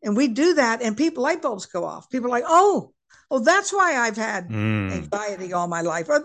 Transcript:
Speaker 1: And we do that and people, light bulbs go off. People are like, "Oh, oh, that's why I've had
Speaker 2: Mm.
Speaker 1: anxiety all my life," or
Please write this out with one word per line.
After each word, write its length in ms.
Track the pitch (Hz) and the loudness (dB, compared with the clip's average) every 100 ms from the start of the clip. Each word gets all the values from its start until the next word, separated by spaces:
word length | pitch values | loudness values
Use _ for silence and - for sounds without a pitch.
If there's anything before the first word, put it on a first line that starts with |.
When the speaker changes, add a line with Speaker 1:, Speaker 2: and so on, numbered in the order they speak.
Speaker 1:
And 120 | 220 208 | -2 0
we 120 | 277 | 2
do 260 | 220 339 302 | 2 2 4
that 260 | 240 233 | 2 0
and 120 | 226 214 | -2 0
people, 280 | 320 294 | -2 0
light 180 | 277 339 | -2 -2
bulbs 240 | 285 196 - | -4 -6 -8
go 180 | 175 165 | -6 -6
off. 240 | 160 - | -10 -8
People 180 | 262 240 | -6 -2
are 40 | |
like, 140 | 240 247 | -2 4
"Oh, 460 | 339 403 285 - _ _ _ - | 6 6 2 -2 _ _ _ -4
oh, 60 | 262 | 0
that's 320 | 254 392 392 | 4 2 2
why 240 | 392 359 262 | 2 2 2
I've 220 | 233 214 | -2 -2
had 320 | 220 202 180 | -4 -6 -6
Speaker 2:
Mm. 420 | 110 110 107 95 | -2 0 0 -2
Speaker 1:
anxiety 600 | 87 76 - 208 185 180 | -6 -6 -6 -6 -8 -4
all 140 | 180 175 | -4 -2
my 140 | 170 | -2
life," 280 | 170 165 220 | -2 -2 0
or 100 | 294 | 0